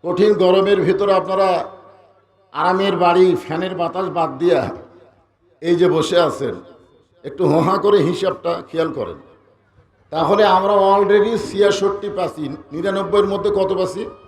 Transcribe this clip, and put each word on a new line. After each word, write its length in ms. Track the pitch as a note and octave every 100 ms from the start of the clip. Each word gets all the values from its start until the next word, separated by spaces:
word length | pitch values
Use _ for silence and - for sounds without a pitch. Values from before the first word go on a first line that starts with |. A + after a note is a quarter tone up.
কঠিন 300 | E3 F3+ G#3
গরমের 480 | G3+ F#3 F#3 G3 G3
ভিতরে 320 | D#3+ F#3+ G3+
আপনারা 520 | F#3+ - F#3+ F#3+ E3+ - - - - _ _ _ _ _
আরামের 460 | C#3 E3+ F#3 G3 F3+
বাড়ি, 380 | F3 F3+ F#3 E3
ফ্যানের 400 | - D#3+ F#3 F3
বাতাস 340 | E3+ F3+ F#3+
বাদ 280 | D#3+ D#3+ C3
দিয়া 320 | E3+ D#3+ G2 - - - - _ _ _ _ _
এই 140 | E3 E3+
যে 140 | F3
বসে 300 | D#3+ D3 F3
আছেন, 360 | D#3+ - G#2 F#2 - - _ _ _ _
একটু 240 | C#3+ - E3+
হোহা 300 | D#3 E3 F#3
করে 200 | G3 G#3
হিসাবটা 640 | D#3 F3 F#3 - E3+ E3+ -
খেয়াল 220 | E3 D#3+
করেন। 220 | C#3 G2 D#2 - _ _ _ _ _ _ _ _
তাহলে 360 | D#3 D#3+ G3+ G#3
আমরা 280 | F#3 G3
already 640 | G3+ G3 G3+ F#3+ G#3 G#3+ A3+ -
ছিয়াষট্টি 580 | G3 G3+ G3+ G3 G3 G#3
পাচ্ছি, 400 | - E3 D#3 D3 D3+ -
নিরানব্বইয়ের 560 | D3+ F#3+ G3 F#3+ G3+ G3
মধ্যে 220 | G3 G#3
কত 280 | G3 F#3+ F#3+
পাচ্ছি? 280 | F#3 F#3 A3 -